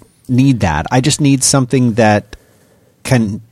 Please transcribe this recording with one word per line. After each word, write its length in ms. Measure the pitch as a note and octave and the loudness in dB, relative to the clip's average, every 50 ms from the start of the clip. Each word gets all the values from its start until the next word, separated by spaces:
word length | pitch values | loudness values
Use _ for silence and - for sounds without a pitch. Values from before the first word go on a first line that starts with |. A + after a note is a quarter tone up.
| - - _ _ _ - | -18 -20 _ _ _ -2
need 300 | B2+ A#2+ C3 C#3 C3+ A2 | 0 2 2 2 2 2
that. 260 | G2+ F2+ D#2 D2+ D#2+ - | 0 -2 -2 -2 -2 -2
I 100 | - C3 | -2 0
just 180 | B2+ D3+ - - | 0 0 -2 0
need 240 | D#3 C#3 C#3 C3 - | 0 0 0 0 0
something 520 | - - C#3 B2+ A#2+ - C3+ B2+ A#2+ G#2+ | 0 0 0 0 0 0 0 0 0 0
that 400 | A2+ A2+ G#2+ G#2+ G#2 - - - - _ _ _ _ _ _ _ _ _ _ _ _ - | 2 2 2 2 0 -2 -6 -12 -20 _ _ _ _ _ _ _ _ _ _ _ _ -6
can 380 | - C3+ B2 A2+ G#2 G2 - - - | -2 -2 0 0 -2 -6 -8 -12 -18